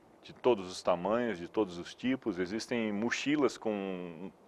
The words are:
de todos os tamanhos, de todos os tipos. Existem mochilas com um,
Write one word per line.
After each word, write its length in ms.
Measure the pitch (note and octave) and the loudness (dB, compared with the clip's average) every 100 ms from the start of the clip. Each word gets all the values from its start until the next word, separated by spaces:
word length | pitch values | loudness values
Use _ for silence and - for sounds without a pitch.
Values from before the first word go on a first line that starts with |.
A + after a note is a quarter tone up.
| - - | -20 -20
de 80 | - | -20
todos 380 | F3 C3 A2+ F2+ | 0 4 4 2
os 100 | F#2 | -4
tamanhos, 560 | - F2 F2+ A2+ A#2+ F#2 | 2 2 4 2 0 -2
de 80 | E2+ | -4
todos 300 | - G#2 F2 | 0 0 -2
os 160 | E2 | -10
tipos. 440 | - B2 C3 - F2+ | -4 -2 0 -2 -2
Existem 520 | F2+ A2 - A#2+ A2 | -2 -2 -2 -2 0
mochilas 680 | G2+ A#2 - - D3+ C3 - | 0 0 -2 0 2 2 2
com 120 | A2+ | -4
um, 640 | G#2 G2 F#2 F2+ E2 F#2 - | -2 -4 -6 -8 -10 -14 -14